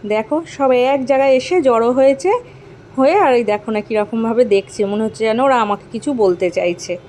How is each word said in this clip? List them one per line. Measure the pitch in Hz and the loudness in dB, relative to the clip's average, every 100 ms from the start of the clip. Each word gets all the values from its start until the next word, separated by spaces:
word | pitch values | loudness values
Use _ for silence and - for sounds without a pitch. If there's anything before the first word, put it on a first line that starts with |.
| 208 | -2
দেখো | 214 214 302 320 - | -4 -2 -4 -6 -2
সব | 269 247 254 | 0 2 2
এক | 277 254 | 0 0
জায়গায় | 269 269 262 | 2 4 2
এসে | - 359 262 | 2 0 2
জড়ো | 226 233 254 | 2 2 4
হয়েছে, | 269 269 359 480 - - - - - - | 2 2 0 -2 -4 -20 -20 -20 -12 0
হয়ে | 269 392 | 2 4
আর | 320 247 | 4 2
এই | 214 | 0
দেখো | 208 226 | -4 -4
না | 214 208 | -6 -4
কীরকমভাবে | 214 208 226 226 226 240 | -4 -2 -4 -2 0 2
দেখছে, | 196 190 - 196 | 0 -2 -6 -4
মনে | 208 220 | -2 -4
হচ্ছে | 220 220 | -4 -2
যেন | 226 269 | 0 2
ওরা | 254 | 2
আমাকে | 208 202 - | 0 -4 -6
কিছু | 226 294 254 | -8 -6 0
বলতে | 196 170 180 180 | 0 2 -2 -2
চাইছে। | 180 175 - 175 | -4 -4 -8 -12